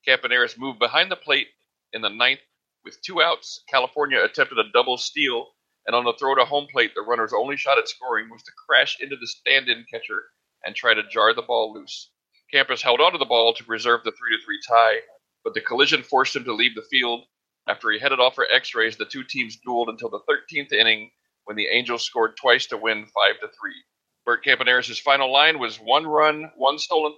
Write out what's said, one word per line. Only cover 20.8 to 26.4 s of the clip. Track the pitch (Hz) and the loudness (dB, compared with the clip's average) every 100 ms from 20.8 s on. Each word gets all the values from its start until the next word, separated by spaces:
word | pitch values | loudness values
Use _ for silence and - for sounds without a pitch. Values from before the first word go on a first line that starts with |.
| 113 107 113 _ _ _ | 2 2 -4 _ _ _
when | - 107 | -12 -6
the | 98 | -2
Angels | 113 120 120 | -2 -2 -4
scored | - 123 110 - | -4 -2 -2 0
twice | 131 123 - | 2 2 2
to | 113 | -6
win | 110 107 107 | -4 -4 -4
five | 104 101 - | 2 2 2
to | 107 | -8
three. | - 101 87 _ _ _ _ | -12 -16 -16 _ _ _ _
Bert | - 117 | -4 -2
Campaneris' | 139 127 123 123 123 113 | 2 2 4 2 0 -4
final | 147 139 131 | 2 2 4
line | 135 156 156 | 4 4 2
was | 120 110 | -4 -6
one | 110 139 160 | 0 0 2
run, | 151 151 151 | 2 2 0